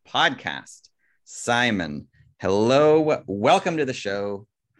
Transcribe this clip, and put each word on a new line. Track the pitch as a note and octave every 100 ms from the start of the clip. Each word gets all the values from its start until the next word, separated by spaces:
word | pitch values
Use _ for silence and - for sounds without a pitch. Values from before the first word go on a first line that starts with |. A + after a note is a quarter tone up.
| _
podcast. | C3 E3 C3+ F#2 C2+ - - _ _ _ _
Simon, | _ - - A#2+ B2 G2+ D#2+ D2 - _ _ _
hello. | F#2+ G2+ A2+ C3+ D3+ D#3 D#3 C#3+ -
Welcome | G2 A#2+ F3 F#3 D#3+
to |
the | C3
show. | B2+ G2+ G2+ G2+ G2+ - _ _